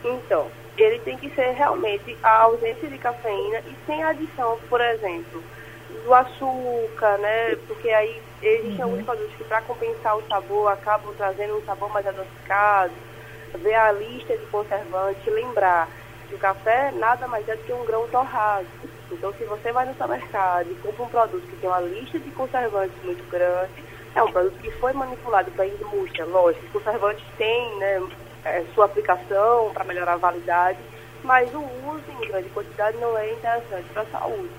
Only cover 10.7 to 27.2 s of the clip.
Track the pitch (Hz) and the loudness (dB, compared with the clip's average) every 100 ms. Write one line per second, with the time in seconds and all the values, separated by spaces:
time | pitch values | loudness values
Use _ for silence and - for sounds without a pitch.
10.7 | 196 208 208 208 202 196 190 208 214 208 | 2 2 0 0 -4 -2 -2 -2 -4 -4
11.7 | 196 202 208 196 190 190 - - 196 208 | -6 -2 -2 -2 -4 -10 -12 -2 4 6
12.7 | 202 185 170 - - - - - 180 185 | 6 4 -2 -16 -16 -16 -16 -14 -2 2
13.7 | 220 220 202 220 247 233 226 - 208 208 | 6 6 4 -2 -10 -4 -4 -2 -4 -2
14.7 | 202 180 185 196 196 - 214 247 233 190 | -4 -2 -2 0 -2 -2 -2 0 2 4
15.7 | 175 165 - - - - - 196 190 220 | 4 2 -6 -16 -18 -14 -2 0 0 2
16.7 | 240 277 262 220 247 247 226 214 220 220 | 2 2 2 2 2 0 -6 -4 -6 -6
17.7 | 247 233 226 233 247 262 247 214 202 180 | -6 -2 -2 0 0 0 0 2 0 -4
18.7 | - - - - 175 190 202 226 208 233 | -12 -16 -16 -12 -8 -6 -6 -6 -6 -2
19.7 | 240 254 262 277 262 - 214 190 180 175 | -2 -2 -4 -4 -6 -6 0 2 2 -2
20.7 | 180 202 214 240 247 220 180 - - 185 | -6 -8 -6 -2 2 2 0 -8 -6 0
21.7 | 180 175 196 254 330 294 - 254 262 240 | 0 0 -6 -6 -8 -8 -6 -4 -2 0
22.7 | 202 190 - 180 180 180 180 180 180 185 | -2 -2 -4 -8 -8 -4 0 2 2 -2
23.7 | - - - - - 226 180 185 - - | -6 -18 -18 -6 2 2 4 0 0 -12
24.7 | - 247 269 262 247 247 208 180 - 190 | -2 -2 0 -4 -6 2 2 2 -2 -2
25.7 | 202 - 202 185 - 165 185 175 165 - | -2 -4 -4 -4 -4 0 6 6 4 -4
26.7 | 208 208 214 202 214 | -6 -2 0 0 -2